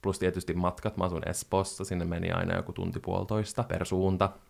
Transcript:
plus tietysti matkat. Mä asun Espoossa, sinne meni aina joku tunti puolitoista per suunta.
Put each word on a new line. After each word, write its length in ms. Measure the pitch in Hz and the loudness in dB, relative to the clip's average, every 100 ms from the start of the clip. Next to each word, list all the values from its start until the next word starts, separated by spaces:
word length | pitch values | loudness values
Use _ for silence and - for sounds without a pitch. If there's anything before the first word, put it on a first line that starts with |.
plus 160 | 101 92 | -2 2
tietysti 360 | 92 90 87 | 2 2 0
matkat. 420 | 85 90 - - - | 2 0 0 -2 0
Mä 80 | |
asun 240 | 92 85 82 | 0 0 -2
Espoossa, 560 | 87 - 95 95 - | -4 0 0 0 -4
sinne 200 | 95 90 | -4 -2
meni 260 | 85 85 87 | 0 0 0
aina 240 | 85 87 90 | 0 0 0
joku 160 | 87 | -2
tunti 280 | 90 90 85 | -4 -4 -4
puolitoista 640 | 92 92 98 107 104 - | -2 -2 0 0 0 -2
per 220 | 120 87 87 | -2 -2 0
suunta. 420 | 92 95 92 98 - | 2 4 4 2 0